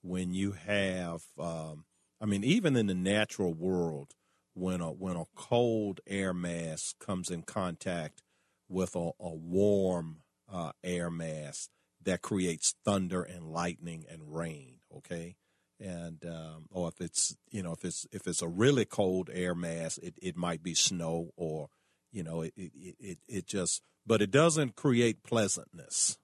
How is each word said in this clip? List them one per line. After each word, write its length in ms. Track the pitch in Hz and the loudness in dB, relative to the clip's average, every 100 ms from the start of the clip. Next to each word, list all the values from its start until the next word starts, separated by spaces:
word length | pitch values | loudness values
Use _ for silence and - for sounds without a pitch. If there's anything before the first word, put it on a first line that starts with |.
| 92 | -4
when 260 | 90 90 | -4 -2
you 200 | 92 98 | 0 -2
have, 680 | 98 - 104 98 92 87 82 - - | -2 -2 0 2 0 -4 -6 -10 -8
um, 460 | 85 82 78 76 78 _ _ _ | -6 -6 -8 -12 -18 _ _ _
I 40 | 107 | 0
mean, 180 | 101 | 2
even 320 | 113 202 180 127 | 4 4 4 4
in 120 | 104 | 4
the 80 | 90 | 2
natural 580 | 92 104 107 - 92 | 2 4 2 0 0
world, 640 | 80 90 92 85 76 71 - _ _ _ | 0 0 2 2 -2 -10 -18 _ _ _
when 280 | - 92 90 | -4 -2 0
a, 100 | 85 | -2
when 240 | 78 95 87 | -4 -4 -4
a 100 | 82 - | -4 -10
cold 680 | - 120 120 113 104 92 - | 0 4 4 2 0 -4 -4
air 260 | 98 95 | -2 0
mass 600 | 90 87 85 82 78 - - | 0 -2 -2 -4 -6 -8 -10
comes 300 | - 92 87 | -6 -4 -4
in 140 | 85 | -6
contact 800 | 80 - 90 85 - 87 78 - _ _ _ _ _ | -6 -4 -2 -2 -4 -2 -4 -10 _ _ _ _ _
with 260 | 92 90 87 | -2 0 0
a, 160 | 85 - | -4 -4
a 140 | 87 | -10
warm, 840 | 80 82 90 104 104 95 90 80 80 _ _ _ | -10 -2 4 6 6 4 2 -2 -10 _ _ _
uh, 200 | 92 82 - | -6 -6 -6
air 280 | 90 90 85 | -4 -2 -2
mass, 580 | 82 80 78 73 73 - _ _ _ | -4 -6 -6 -8 -10 -14 _ _ _
that 180 | - 92 | -2 -2
creates 540 | - 101 90 80 - - - | 0 0 2 2 0 0 2
thunder 360 | 101 90 90 | 2 2 -2
and 300 | - 90 80 | -4 -8 -6
lightning 540 | 80 87 87 85 82 78 | -2 -2 -2 -8 -10 -12
and 240 | 82 76 | -16 -8
rain, 420 | 80 85 78 65 64 _ 73 | -4 -4 -6 -14 -20 _ -20
okay? 400 | - 87 85 95 _ _ _ _ | -10 -8 -8 -14 _ _ _ _
And, 460 | 98 87 85 80 85 | -10 -8 -8 -10 -10
um, 400 | 82 80 80 78 | -10 -10 -14 -10
or 160 | 92 87 | -4 -4
if 140 | - | -4
it's, 340 | 87 - - - _ | -6 0 -2 -2 _
you 100 | 110 | -6
know, 120 | 87 | -6
if 100 | 82 90 | -4 -6
it's, 220 | - - | -6 -8
if 160 | 101 - | -8 -4
it's 140 | 82 | -2
a 60 | 85 | -2
really 380 | 87 120 143 104 | 4 6 6 2
cold 440 | - 98 92 90 | 2 2 2 -2
air 220 | 90 90 | -2 0
mass, 440 | 85 85 82 82 - | 0 -2 -4 -4 -6
it, 160 | 87 - | -10 -8
it 160 | 92 85 | -8 -2
might 260 | 87 82 | -2 -2
be 100 | 85 | -2
snow 580 | 80 - 90 82 82 85 - | 2 2 2 -2 -2 -4 -6
or, 340 | 85 78 76 _ _ _ _ | -4 -4 -8 _ _ _ _
you 120 | 104 | -10
know, 180 | 82 82 | -6 -4
it, 120 | 80 - | -6 -8
it, 160 | 87 69 | -14 -14
it, 200 | 90 - | -18 -16
it, 180 | 101 87 _ | -14 -14 _
it 180 | 107 87 | -8 -4
just, 380 | 101 87 - _ _ - | -2 0 -2 _ _ 4
but 160 | 113 | 6
it 100 | 104 | 6
doesn't 440 | 131 165 160 139 - | 8 6 6 2 2
create 460 | 147 120 120 110 | 4 8 6 4
pleasantness 960 | - 117 101 - - 85 - - - - | 0 4 4 2 -6 -18 -6 0 0 0